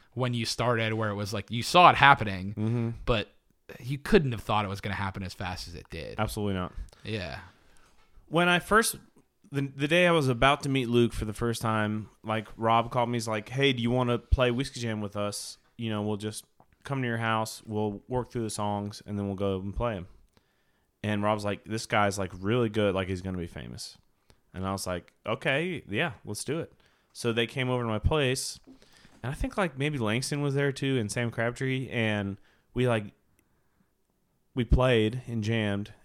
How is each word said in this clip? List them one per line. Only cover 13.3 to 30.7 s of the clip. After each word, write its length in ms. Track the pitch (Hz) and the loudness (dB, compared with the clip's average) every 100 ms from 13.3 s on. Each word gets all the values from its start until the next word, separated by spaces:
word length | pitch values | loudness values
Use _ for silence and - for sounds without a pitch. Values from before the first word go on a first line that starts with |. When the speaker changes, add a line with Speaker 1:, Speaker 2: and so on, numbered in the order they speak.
| 107 104 | -4 -4
Speaker 2:
"Hey, 240 | 127 139 | 2 2
do 100 | 123 | 4
you 100 | 117 | 2
wanna 280 | 127 123 120 | 2 2 0
play 320 | - - 123 | 0 2 4
Whiskey 300 | 120 135 123 | 2 -2 -6
Jam 180 | 117 107 | -4 -4
with 160 | 104 104 | -6 -4
us?" 420 | 104 101 - - _ - | -4 -6 -10 -16 _ -8
You 60 | 113 | -4
know, 120 | 107 | -2
we'll 160 | 104 104 | -2 -2
just 280 | 107 104 - _ _ _ | -4 -8 -14 _ _ _
come 180 | - 135 | -8 -4
to 60 | 123 | -2
your 100 | 117 | -2
house, 440 | 113 110 110 - - | 0 0 -2 -8 -6
we'll 360 | 107 107 101 - | -2 -2 -4 -6
work 240 | 127 113 | -4 -4
through 120 | 123 | -4
the 60 | 110 | -6
songs, 520 | 107 104 104 101 107 - | -4 -4 -2 -4 -10 -8
and 120 | 104 | -4
then 80 | 101 | -4
we'll 80 | 95 | -2
go 240 | 98 95 | -2 -2
and 160 | 98 - | -4 -4
play 200 | 120 101 | -4 -4
'em. 100 | 95 - _ _ _ _ _ _ _ _ | -10 -16 _ _ _ _ _ _ _ _
And 180 | 101 104 | -2 0
Rob's 220 | 104 107 | 0 0
like, 220 | 104 98 - | -2 -6 -6
"This 200 | 110 - | -8 -2
guy's, 320 | 113 104 98 | 2 2 0
like, 140 | 95 90 | -6 -4
really 300 | 95 123 113 | 0 2 2
good, 260 | 110 104 92 | 2 2 2
like, 120 | 92 | -2
he's 120 | 92 | -4
gonna 160 | 92 92 | -4 -6
be 100 | 82 | -8
famous." 500 | - 60 60 - - _ _ _ _ _ | -10 -14 -12 -14 -18 _ _ _ _ _
And 120 | - 95 | -8 -4
I 60 | |
was 160 | 95 - | -4 -4
like, 240 | 90 - _ - | -6 -8 _ -6
"Okay, 580 | 110 160 139 180 156 - | -4 0 0 -2 -6 -6
yeah, 240 | 104 165 113 - | -4 -4 -6 -10
let's 180 | 104 - | -8 -6
do 140 | 160 | -6
it." 120 | - _ _ _ _ | -6 _ _ _ _
So 220 | - 120 | -6 -2
they 120 | 113 117 | 0 0
came 220 | 143 127 | -2 -2
over 140 | 127 | 0
to 40 | 117 | 0
my 100 | 107 | 0
place, 600 | - 156 131 131 - - - - - - - - | 0 2 2 0 -4 -10 -18 -20 -20 -20 -20 -12
and 100 | 120 | -8
I 40 | 147 | -4
think, 220 | 262 - | -4 -2
like, 200 | 180 135 | -2 0
maybe 200 | 147 147 | -2 0
Langston 440 | 110 113 131 147 | 0 0 -2 -2
was 120 | 143 139 | 0 0
there 160 | 143 | 0